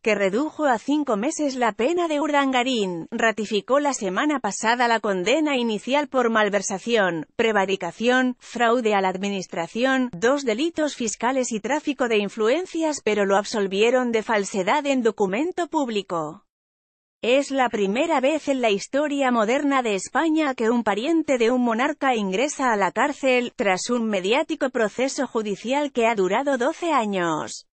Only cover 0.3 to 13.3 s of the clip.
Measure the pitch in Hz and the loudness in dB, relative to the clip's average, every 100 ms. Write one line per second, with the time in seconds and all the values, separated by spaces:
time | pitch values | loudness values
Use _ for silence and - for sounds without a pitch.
0.3 | 214 302 - 294 233 - 302 277 202 254 | 0 -2 -2 0 0 0 -2 0 -2 -2
1.3 | - 294 254 233 208 247 349 339 294 311 | -2 -4 0 -2 0 0 0 0 0 0
2.3 | 285 269 262 247 240 190 170 - 226 226 | 2 2 2 0 0 -2 -4 -6 -2 0
3.3 | 208 202 202 190 277 294 254 190 196 302 | 0 -2 -4 0 0 0 -2 -4 -2 -2
4.3 | 277 208 - 220 240 240 226 220 185 185 | -2 -4 -2 0 2 2 2 0 -2 0
5.3 | 302 302 262 233 208 - 285 285 262 240 | 2 2 0 -2 -4 -2 -2 0 0 2
6.3 | 220 208 196 - 190 233 233 185 165 - | 2 2 0 -2 -6 0 2 2 0 -6
7.3 | - 226 208 190 - 170 - 233 254 254 | -2 2 2 0 -2 -4 -2 2 2 2
8.3 | 247 - 240 233 247 220 202 185 185 202 | -2 -8 0 2 2 2 2 0 -2 -4
9.3 | 196 - 185 165 220 262 262 247 170 226 | -4 -6 -6 -6 -2 0 0 -2 0 0
10.3 | 285 269 214 339 330 302 - 226 - 233 | 2 0 -2 -2 0 -2 -2 -6 -2 -2
11.3 | 269 247 220 226 294 302 262 240 214 196 | 0 -2 -4 -2 -2 -2 -2 0 0 0
12.3 | - 214 302 370 330 320 277 220 214 196 | 0 0 0 -2 -2 -2 -2 -2 0 2